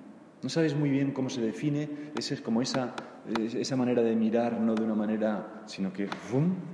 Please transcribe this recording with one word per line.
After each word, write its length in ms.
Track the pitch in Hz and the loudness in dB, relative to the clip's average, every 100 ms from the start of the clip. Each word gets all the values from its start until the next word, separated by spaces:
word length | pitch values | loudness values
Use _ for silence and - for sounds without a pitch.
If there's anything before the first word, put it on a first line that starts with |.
| - - - - | -16 -20 -20 -10
No 60 | 131 | -4
sabes 260 | 165 160 | 2 2
muy 140 | 143 147 | 2 2
bien 240 | 135 139 | 2 2
cómo 160 | 131 127 | 0 -2
se 140 | 120 | 0
define, 460 | 113 - 147 147 147 - - 113 | -2 0 0 0 -2 -6 -8 -6
esa 160 | - | -4
es 80 | 143 | -4
como 220 | - 113 | 0 0
esa, 320 | 127 135 120 - - - - | 2 0 -2 -4 -12 -12 -4
es-, 260 | 113 110 | -2 -2
esa 220 | 113 - 131 | -2 0 0
manera 260 | 123 120 | 2 4
de 140 | 113 110 | 4 4
mirar, 420 | 110 117 117 113 | 4 4 2 2
no 160 | 113 | 2
de 100 | 110 | 2
una 100 | 110 | 2
manera, 680 | 107 107 110 107 101 - - - | 0 0 0 0 0 -6 -12 -12
sino 260 | - 95 | -6 -4
que 140 | 95 98 | -2 -4
¡fum!, 460 | - - 127 170 185 - | -6 -2 2 2 2 -4